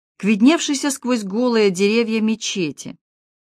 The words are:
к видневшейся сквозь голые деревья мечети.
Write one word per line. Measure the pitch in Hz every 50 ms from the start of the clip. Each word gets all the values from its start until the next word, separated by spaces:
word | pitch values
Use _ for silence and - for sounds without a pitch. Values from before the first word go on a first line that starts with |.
| _ _ _ _
к | -
видневшейся | 190 220 196 220 262 330 330 330 - 294 269 - 294
сквозь | 277 - - 240 254 233 208
голые | 190 190 220 247 247 233 226 214 202
деревья | 185 170 202 202 214 233 233 226 220 226
мечети. | 220 220 220 214 - - - 202 175 151 131 - - - - _ _ _ _ _ _ _ _ _ _ _ _